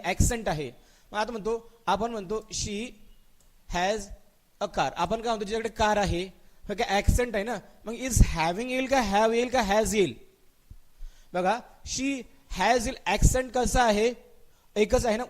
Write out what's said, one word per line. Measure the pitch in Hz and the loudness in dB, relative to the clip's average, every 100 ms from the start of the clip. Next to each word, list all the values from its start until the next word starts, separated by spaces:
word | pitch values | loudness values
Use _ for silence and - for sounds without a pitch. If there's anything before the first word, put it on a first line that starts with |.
ॲक्सेंट | 170 190 - 233 208 | 0 2 2 0 -4
आहे. | 156 135 - - _ - | -4 -6 -12 -20 _ -8
मग | 208 | -4
आता | 220 | -4
म्हणतो, | 226 196 226 226 - - | -4 -4 -6 -8 -6 -2
आपण | 190 226 | 0 -2
म्हणतो | 226 180 214 - | -6 -6 -8 -6
she | 175 220 202 247 - - - - - _ - - | -8 -6 -6 -8 -12 -20 -20 -20 -20 _ -20 -6
has | 175 185 220 208 - - _ _ - | -2 0 -2 -6 -16 -20 _ _ -8
a | 202 | -4
car, | 196 139 - | -2 -2 -2
आपण | 170 226 | -2 -2
काय | 226 | -2
म्हणतो | 220 | -4
तिच्याकडे | 202 220 226 | -4 -4 -4
कार | 214 214 208 | 0 2 2
आहे, | 190 170 185 - - - - | 2 -2 -6 -12 -20 -14 -8
हे | |
काय | 190 233 | -4 0
ॲक्सेंट | 196 202 190 247 | 2 4 2 2
आहे | 214 | -2
ना. | 214 208 - - | -4 -6 -10 -16
मग | 208 | -12
is | 226 262 208 - 165 | -8 2 4 6 4
having | 160 180 254 | 0 -2 -4
येईल | 254 262 | -4 0
का | 269 208 | 0 2
have | 202 220 | 2 4
येईल | 233 247 | 2 0
का | 254 | 0
has | 196 208 202 | 2 2 2
येईल? | 214 170 110 - _ _ _ - - - - - - - | 2 0 -2 -16 _ _ _ -20 -20 -20 -14 -14 -14 -8
बघा, | 180 185 233 - - - | -2 0 0 -6 -16 -8
she | - 269 269 214 - - - | -4 -2 -4 -8 -20 -10 0
has | 196 247 | 2 2
येईल, | 220 - - | 0 -4 -2
ॲक्सेंट | 202 - 254 254 | 4 4 4 0
कसं | 254 226 254 | -2 2 2
आहे? | 233 208 233 233 - - - _ _ 208 | 4 4 0 -2 -12 -20 -20 _ _ 0
एकच | 214 247 226 | 2 2 2
आहे | |
ना | 214 | -2